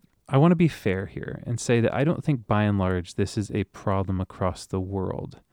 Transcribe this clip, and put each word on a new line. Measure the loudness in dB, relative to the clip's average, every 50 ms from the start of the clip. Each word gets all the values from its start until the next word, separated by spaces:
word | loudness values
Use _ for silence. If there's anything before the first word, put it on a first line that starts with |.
| _ _ _ _ _ 0
I | 2 4
wanna | 6 6 6
be | 6 4 2
fair | 2 0 -2 -2 0 -2 -2
here | -6 -8 -10 -8 -8 -10 -8 -6
and | -6 -6 -4
say | 0 2 2 4
that | 4 2 2
I | 2 0
don't | 0 0 0 0
think | 0 0 0 0 0
by | 2 2 4
and | 4 2 2
large | 2 2 0 0 -2 -4 -2
this | -2 -2 -2 -2 -4
is | -4 -2
a | -2 -4 -4
problem | -4 -6 -6 -4 -2 0 0 0 -2 -2 -2
across | -4 -4 -4 -2 -2 -2 -2 -4 -8
the | -6 -4 -4
world. | -4 -4 -4 -4 -4 -4 -4 -6 -8 -10 -12 -18 _ _